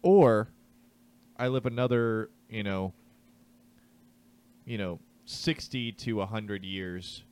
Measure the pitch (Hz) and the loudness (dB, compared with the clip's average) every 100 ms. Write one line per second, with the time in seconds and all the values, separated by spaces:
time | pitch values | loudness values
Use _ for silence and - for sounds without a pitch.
0 | - 196 139 107 110 - _ _ _ _ | 8 8 8 6 2 -8 _ _ _ _
1 | _ _ _ - 127 131 123 120 123 120 | _ _ _ -4 -2 0 -2 -2 2 2
2 | 117 110 110 _ _ 110 101 95 95 - | 2 0 -4 _ _ -6 -4 -2 -4 -8
3 | _ _ _ _ _ _ _ _ _ _ | _ _ _ _ _ _ _ _ _ _
4 | _ _ _ _ _ _ - 113 95 82 | _ _ _ _ _ _ -10 -6 -4 -6
5 | _ _ - - - 156 - 131 117 107 | _ _ -16 -6 -2 -2 -6 -6 -6 -8
6 | 123 107 95 110 104 101 95 95 92 90 | -6 -4 -4 -6 -8 -10 -8 -8 -8 -10
7 | 90 - - | -12 -16 -20